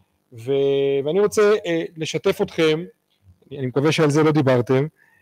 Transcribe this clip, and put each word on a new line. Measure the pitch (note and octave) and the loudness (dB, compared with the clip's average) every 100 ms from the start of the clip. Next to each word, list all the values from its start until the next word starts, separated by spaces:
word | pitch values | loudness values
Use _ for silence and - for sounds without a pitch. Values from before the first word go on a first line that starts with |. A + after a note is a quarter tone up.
| _ _ _ | _ _ _
ו-, | A#2+ A#2+ C#3 C#3 C#3 C#3 C#3 C#3 | -12 -4 0 0 0 0 0 0
ואני | F3+ | 0
רוצה, | G#3 G#3+ G#3 G#3+ F3 | 0 2 2 2 -2
אה, | E3 E3+ D#3+ | -4 -4 -8
לשתף | D#3 D#3+ G3 F#3+ | -8 -4 -4 -2
אתכם, | F#3+ - D#3+ D#3 F#3 _ _ _ _ _ _ | -4 0 0 0 -6 _ _ _ _ _ _
אני | C#3+ B2+ | -8 -4
מקווה | C3+ D3 | 0 0
שעל | D#3 D3+ | 2 2
זה | C#3+ | 4
לא | D#3 | 2
דיברתם, | D3+ C3 B2+ A#2+ C3 D#3 - _ _ | 2 2 2 2 0 -2 -10 _ _